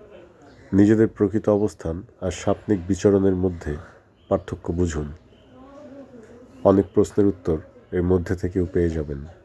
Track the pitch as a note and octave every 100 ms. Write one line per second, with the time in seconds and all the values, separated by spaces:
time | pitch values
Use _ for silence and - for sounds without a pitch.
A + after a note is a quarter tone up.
0 | - - - _ - - - F#2+ G#2 A2
1 | A2 - G2+ G#2 G#2+ G#2 G#2 - E2 E2+
2 | A2 _ F#2 F2 - G2 - G2+ F2 G2
3 | G#2+ G2 G2 F#2 F#2 F2 - D2+ - -
4 | _ _ - F#2+ - F2+ - E2+ F2 D#2
5 | D2 D2+ _ _ _ - C#4 C#4 C4 C#4
6 | - A#3+ - - - - - G2 F#2+ -
7 | G2 - G2+ F#2+ - D#2 - - - F2+
8 | F2 F#2 E2+ F#2 F2+ F#2+ E2+ F2+ E2+ D#2+
9 | D2 C#2 D2 -